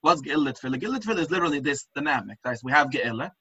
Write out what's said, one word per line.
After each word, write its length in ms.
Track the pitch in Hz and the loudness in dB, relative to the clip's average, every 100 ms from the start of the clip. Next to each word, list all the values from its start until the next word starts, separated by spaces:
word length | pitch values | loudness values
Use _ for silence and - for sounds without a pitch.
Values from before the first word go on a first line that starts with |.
What's 200 | 151 165 | 4 2
Ge'ila 380 | 131 151 143 - | 2 0 0 -2
Tefillah? 220 | 127 131 | -4 -4
Ge'ila 180 | 214 262 | -2 -4
Tefillah 200 | 208 196 | -2 -2
is 100 | 156 | 0
literally 300 | 185 170 143 | 2 2 0
this 280 | 139 143 - | -2 -4 -6
dynamic. 460 | - 147 135 101 107 | -6 -2 -2 -2 -8
That 100 | 123 | -6
is, 100 | 123 | -6
we 80 | 127 | 2
have 180 | 143 139 | 4 4
Ge'ila, 400 | 135 117 113 175 _ | 0 -2 -2 -6 _